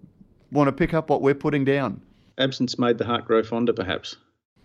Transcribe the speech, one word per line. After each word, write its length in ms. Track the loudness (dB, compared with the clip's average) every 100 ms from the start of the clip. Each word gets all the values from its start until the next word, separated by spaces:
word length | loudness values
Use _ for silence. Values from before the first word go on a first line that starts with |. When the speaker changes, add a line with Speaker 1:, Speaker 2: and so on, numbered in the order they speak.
| -20 _ -20 _ -4
Speaker 1:
want 160 | 2 2
to 60 |
pick 200 | 2 0
up 160 | 0 0
what 120 | 2
we're 140 | 2 2
putting 280 | 0 0
down. 380 | 2 0 -2 -8 -16 _ _ -4
Speaker 2:
Absence 400 | -2 -2 -4 0
made 180 | 0 0
the 80 | -2
heart 200 | -4 0
grow 180 | 0
fonder, 280 | 0 -2 -2
perhaps. 460 | -2 -4 -6 -8 -18 _ _ _ _